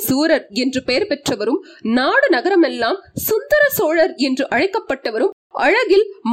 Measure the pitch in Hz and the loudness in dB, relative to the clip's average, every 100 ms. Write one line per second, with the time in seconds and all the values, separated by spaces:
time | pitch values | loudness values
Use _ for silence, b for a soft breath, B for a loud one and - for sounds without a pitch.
0 | - 269 320 294 - 208 254 254 262 247 | -2 0 2 0 -2 -4 -4 -4 -2 -2
1 | 403 285 - 202 208 359 B B 220 240 | -2 -4 -6 -6 -4 -4 B B -2 0
2 | 285 508 554 254 359 381 269 247 226 392 | 0 2 2 2 2 2 2 0 -4 -4
3 | - - - 440 - 587 571 494 320 330 | -8 -10 -4 -4 0 2 2 2 0 2
4 | 359 330 262 262 - 233 392 453 427 262 | 0 0 -2 -2 -2 0 0 -2 -6 -6
5 | 247 220 403 - _ - 262 440 370 392 | -6 -2 -2 -4 _ -2 0 2 4 4
6 | 440 - 226 | 2 -2 -2